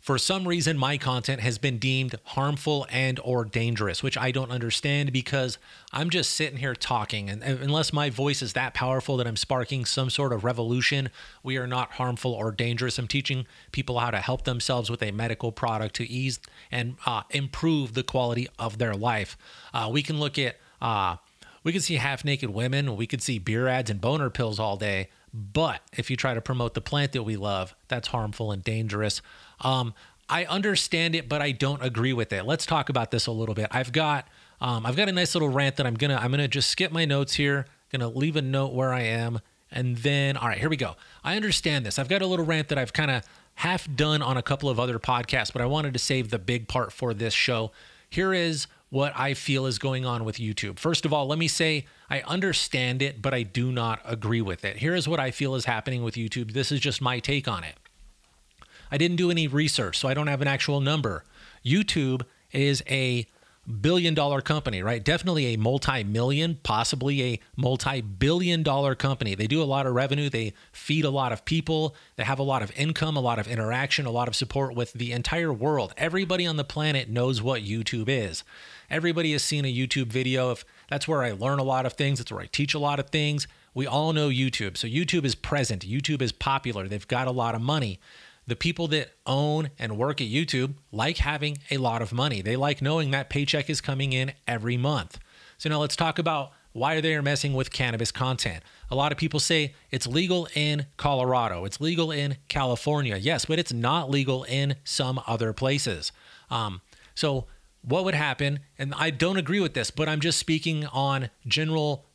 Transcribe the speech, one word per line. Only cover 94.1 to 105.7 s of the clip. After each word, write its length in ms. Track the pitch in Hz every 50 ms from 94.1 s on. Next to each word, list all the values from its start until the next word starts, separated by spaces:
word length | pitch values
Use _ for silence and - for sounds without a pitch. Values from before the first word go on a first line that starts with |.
in 220 | 131 127 131 135 135 _ _
every 300 | - 123 117 104 117 123
month. 420 | 123 123 143 151 131 87 - - - - _ - - - - - _
So 120 | - 156
now 100 | 156 151
let's 160 | 151 143 -
talk 240 | - 170 160 156 -
about 320 | 165 165 160 147 139 - - - _ _ -
why 260 | 113 123 143 160 156
they 160 | 151 160 156
are 60 | 151
messing 320 | 143 139 143 139 - 143 139
with 180 | 131 131 -
cannabis 400 | - - 131 123 117 110 117 -
content. 500 | - - 131 127 131 117 - - 90 80 - - - - - -
A 40 | 127
lot 180 | 131 139 151 147
of 40 | 143
people 220 | 165 156 147 151
say 340 | 143 - 170 156 147 139 - - - _
it's 140 | - 135 -
legal 440 | 123 120 156 180 180 180 180 170 151 -
in 320 | 147 147 147 151 147 143 - _ -
Colorado. 680 | - 147 143 131 127 127 127 127 117 110 92 87 90
It's 160 | 101 123 -
legal 320 | 143 160 175 165 165 160
in 240 | 156 147 143 143 139 - - _
California. 640 | - 147 135 127 123 117 - 147 151 147 143 123 104
Yes, 300 | 95 98 135 170 147 -
but 140 | - 160 160
it's 120 | 175 -
not 400 | 123 117 117 120 143 170 160 131
legal 320 | 139 143 135 127 131 127 131
in 320 | - 123 135 139 143 139 139 -
some 380 | - - - 127 127 131 127 -
other 280 | - 113 110 117 110 107
places. 580 | - 131 131